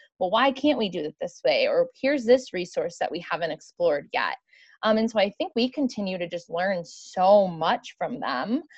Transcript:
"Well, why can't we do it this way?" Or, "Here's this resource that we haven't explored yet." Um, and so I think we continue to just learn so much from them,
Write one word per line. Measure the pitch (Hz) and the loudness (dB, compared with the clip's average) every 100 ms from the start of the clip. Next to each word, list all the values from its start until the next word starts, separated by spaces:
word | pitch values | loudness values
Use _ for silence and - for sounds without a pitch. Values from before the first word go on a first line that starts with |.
| _ - | _ -6
"Well, | - | 0
why | 220 269 | 2 2
can't | 269 294 269 | 2 2 2
we | 208 | -2
do | 175 | -4
it | 151 - | -6 -8
this | - - | -10 -2
way?" | 160 127 117 | 0 2 2
Or, | 151 170 - | 2 0 -2
"Here's | 262 294 | 0 2
this | 226 262 262 | 4 4 2
resource | 185 175 - 165 - | -8 -6 -4 -6 -4
that | - | -6
we | 170 170 | -6 -6
haven't | 160 165 | -6 -4
explored | 156 - - 170 143 - | -8 -12 -2 0 0 -2
yet." | 135 98 - _ _ _ _ | -4 -4 -6 _ _ _ _
Um, | 214 220 | 0 2
and | 220 | 2
so | 220 | 0
I | 202 - | 0 -2
think | 359 | -4
we | 233 254 | -2 -2
continue | 302 262 - 196 185 | 0 -4 -2 -6 -6
to | 208 | -6
just | 175 - | -8 -8
learn | 165 190 185 | -4 -2 -4
so | 165 - - - 185 208 185 | -6 -16 -8 2 6 6 4
much | 165 165 247 - - | 0 0 -2 -4 -10
from | 160 120 | -8 -6
them, | 113 127 170 269 - | -4 -4 -2 -4 -6